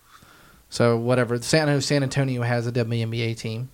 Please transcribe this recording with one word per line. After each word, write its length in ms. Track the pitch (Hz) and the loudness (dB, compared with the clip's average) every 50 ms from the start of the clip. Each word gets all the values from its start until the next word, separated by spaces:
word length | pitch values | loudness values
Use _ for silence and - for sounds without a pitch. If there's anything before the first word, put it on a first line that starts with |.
| _ _ - - - - - - - - - - _ _ | _ _ -20 -20 -20 -20 -20 -20 -20 -20 -20 -20 _ _
So 280 | - - 120 120 117 117 | -2 2 2 4 4 2
whatever, 420 | 117 123 127 123 120 110 120 120 | 2 2 2 2 2 0 -2 -4
San, 280 | 117 - 156 160 156 143 | 0 0 2 2 4 2
I 40 | |
know 80 | 143 139 | 2 0
San 220 | 135 - 147 143 | 2 2 0 0
Antonio 400 | 135 131 - 143 135 135 127 123 | 0 0 0 0 0 0 -2 -2
has 240 | 120 120 123 120 113 | 0 0 0 0 -2
a 60 | 123 | -2
W 280 | 120 123 113 113 120 117 | 0 0 0 0 0 -2
N 80 | 113 113 | -2 -2
B 120 | 113 120 | -2 -2
A 120 | 117 113 113 | -2 -2 -4
team, 360 | - - 113 110 113 127 - | -4 -6 -8 -6 -6 -8 -10